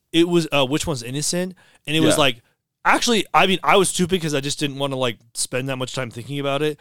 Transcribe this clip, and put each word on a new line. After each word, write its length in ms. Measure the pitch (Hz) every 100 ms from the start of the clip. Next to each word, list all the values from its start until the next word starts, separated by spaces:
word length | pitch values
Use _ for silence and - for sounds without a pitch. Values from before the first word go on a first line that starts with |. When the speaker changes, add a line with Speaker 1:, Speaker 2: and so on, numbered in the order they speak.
| _
Speaker 1:
It 160 | 165 175
was, 220 | 175 156
uh, 120 | 143
"Which 220 | 131 151 175
one's 160 | 131
innocent?" 520 | 117 143 - 175 185 180 _ _ -
And 80 | 160
it 40 |
was 140 | 156
Speaker 2:
Yeah. 60 | 156
Speaker 1:
like, 220 | 139 117 _ _ _ _
actually, 400 | 175 247 233 220 -
I 140 | 156 185
mean, 120 | 185
I 140 | 143 196
was 120 | 180
stupid 300 | - 175 185
'cause 140 | 160
I 60 | 143
just 180 | 143 -
didn't 180 | 147 135
wanna, 180 | 139 131
like, 200 | 123 101 _
spend 340 | - - 127 135
that 80 | 131
much 180 | 127
time 160 | 135 120
thinking 300 | 120 113 143
about 220 | 139 139
it. 180 | 151 143